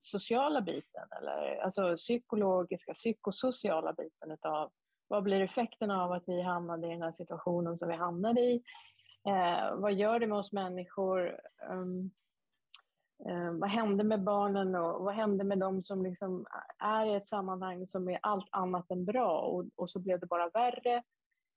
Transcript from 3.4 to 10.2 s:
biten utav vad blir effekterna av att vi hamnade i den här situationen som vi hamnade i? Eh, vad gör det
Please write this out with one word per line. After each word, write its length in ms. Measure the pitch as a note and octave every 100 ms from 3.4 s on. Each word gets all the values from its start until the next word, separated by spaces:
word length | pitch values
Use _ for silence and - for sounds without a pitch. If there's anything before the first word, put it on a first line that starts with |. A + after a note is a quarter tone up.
| C4 B3 G#3 D#3+ D#3+
biten 380 | E3 D#3+ - D#3+
utav 400 | D#3 D#3 D#3 D3+ _ _ _ -
vad 160 | G#3
blir 180 | G3+ G3
effekterna 640 | F#3+ - A#3 - G#3+ F#3+
av 80 | F3+
att 120 | F3+ F3
vi 140 | F3+
hamnade 460 | F3+ F3 F3 E3+ E3+
i 20 |
den 100 | E3+
här 100 | E3
situationen 640 | E3 F3 E3 - F3 E3+ E3+
som 100 | E3+
vi 60 | E3
hamnade 460 | F3 E3+ G#3+ A#3+
i? 220 | B3 A#3+ - - - _ _ - G3+
Eh, 480 | G3 F3 E3+ G2+ -
vad 180 | G3+
gör 260 | G3 G#3
det 80 | A#3